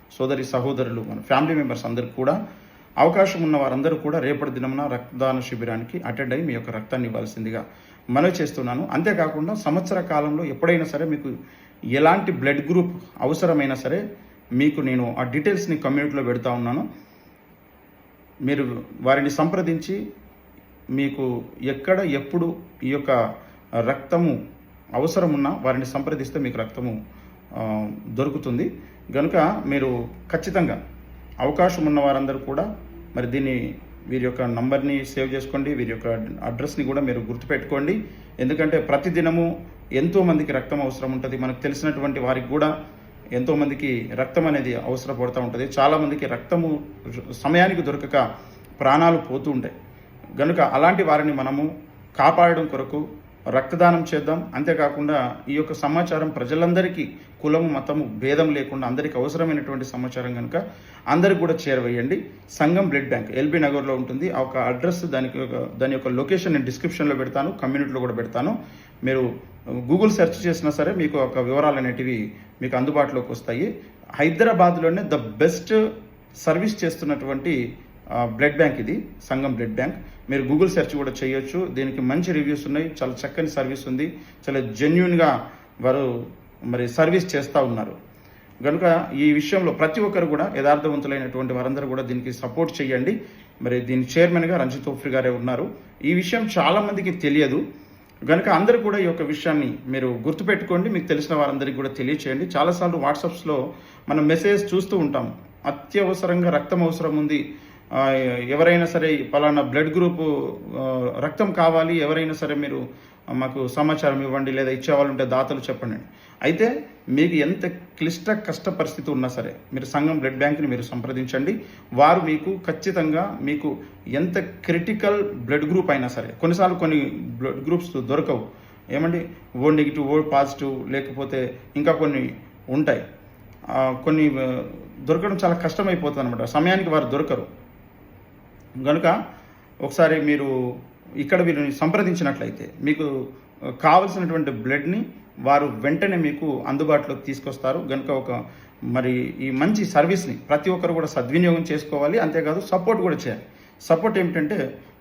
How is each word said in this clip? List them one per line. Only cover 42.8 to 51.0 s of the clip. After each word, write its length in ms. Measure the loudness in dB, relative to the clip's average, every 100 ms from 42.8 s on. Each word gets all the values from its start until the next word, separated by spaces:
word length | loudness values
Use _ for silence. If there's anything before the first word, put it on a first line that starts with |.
| -8 -18 -20 -20 -6
ఎంతోమందికి 760 | -2 2 2 2 0 -2 -2 -4
రక్తం 320 | -4 -2 2 2
అనేది 280 | 2 0
అవసరపడుతూ 680 | -4 -2 -4 -4 -4 -2 -2
ఉంటుంది. 240 | -4 -4
చాలామందికి 640 | -4 4 4 4 2 -2 -4
రక్తము 580 | -6 0 0 2 -2 -6 -16 -14 -12 -12
సమయానికి 500 | -6 2 4 4 4
దొరకక 520 | -2 -4 0 2 2 -2 -16 -20 -16 0
ప్రాణాలు 360 | 4 6 6 4
పోతూ 340 | 2 -4 -2
ఉంటాయి. 240 | -2 -4 -10 -20 -20 -20 -20 -10 0
గనుక 200 | 2 4
అలాంటి 420 | 4 6 4 4